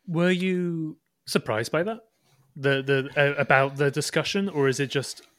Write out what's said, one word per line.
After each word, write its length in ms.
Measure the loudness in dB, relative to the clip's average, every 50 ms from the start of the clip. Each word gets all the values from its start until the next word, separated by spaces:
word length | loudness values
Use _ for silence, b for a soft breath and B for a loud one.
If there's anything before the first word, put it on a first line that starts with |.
| _ -6
were 240 | -2 0 2 2
you 640 | 2 2 0 0 0 0 -2 -2 -2 -4 -4 -6 -8 -12 _ _ _ _ _ -4
surprised 440 | -2 -2 -2 -2 -2 -2 -2 -2
by 120 | -2 -2 -2
that? 160 | -2 -6 -10 -12 _ _ _ _ _ _ _ _ _ -10
The, 260 | -4 0 0 0 0
the, 280 | 2 0 0 0 0 0 0
uh, 240 | 2 2 2 2 0
about 380 | 2 4 4 4 4 2 0 0
the 140 | 0 0
discussion, 580 | 0 0 -2 -2 -2 -2 -2 0 -2 -2 -2 -2
or 180 | 0 2 2 2
is 120 | 2 0
it 80 | -2 -2
just, 340 | -2 -4 -4 -4 -8 -16 -18 _ _